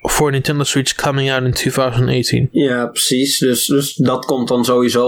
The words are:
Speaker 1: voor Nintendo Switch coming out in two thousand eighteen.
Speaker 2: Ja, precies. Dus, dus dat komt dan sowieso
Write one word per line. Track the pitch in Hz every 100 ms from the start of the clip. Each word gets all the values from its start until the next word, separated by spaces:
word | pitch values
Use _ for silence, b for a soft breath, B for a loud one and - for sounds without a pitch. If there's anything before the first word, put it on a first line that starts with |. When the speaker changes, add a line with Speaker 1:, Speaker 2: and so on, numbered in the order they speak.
Speaker 1:
voor | - - 151
Nintendo | 135 131 147
Switch | 139 143 127 -
coming | 147 139 135
out | 131
in | 127
two | 120 139
thousand | 131 131 120 123
eighteen. | 127 123 120 127
Speaker 2:
Ja, | - 139 123 120
precies. | - - 127 139 -
Dus, | 127 120 -
dus | 139 143
dat | - 127 127 -
komt | 135 117
dan | 123 120
sowieso | 123 123 120